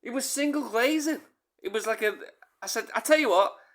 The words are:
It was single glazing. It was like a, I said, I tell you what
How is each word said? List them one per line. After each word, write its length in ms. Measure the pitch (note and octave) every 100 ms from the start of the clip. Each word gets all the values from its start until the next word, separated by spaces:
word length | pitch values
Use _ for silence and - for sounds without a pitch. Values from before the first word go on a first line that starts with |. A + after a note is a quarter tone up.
It 80 | -
was 180 | B3 B3+
single 400 | - D4 D4 B3
glazing. 520 | G#3+ B3+ D#4 D4 D4+ - _ _ _
It 100 | F#3
was 140 | G#3 G#3+
like 160 | A3
a, 120 | G#3+ G3 - - - _
I 60 | G3
said, 200 | A#3 -
I 60 | -
tell 180 | - D#4
you 120 | C#4+
what 240 | F3+ G3 - _